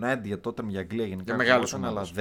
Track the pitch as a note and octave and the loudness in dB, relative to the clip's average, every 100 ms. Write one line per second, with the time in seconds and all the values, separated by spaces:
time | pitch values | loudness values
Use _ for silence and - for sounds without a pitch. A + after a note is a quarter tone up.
0 | A#2+ C3 G2+ G2 - D#3 A2 G2 F2+ A#2 | 0 0 -2 -4 -4 -4 -4 -4 -4 -2
1 | A2 F#2+ F#2 A#2+ B2 B2+ A#2 - B2 G#2+ | -2 -4 -2 2 6 6 4 -2 -2 -2
2 | F#2 F2+ | -2 0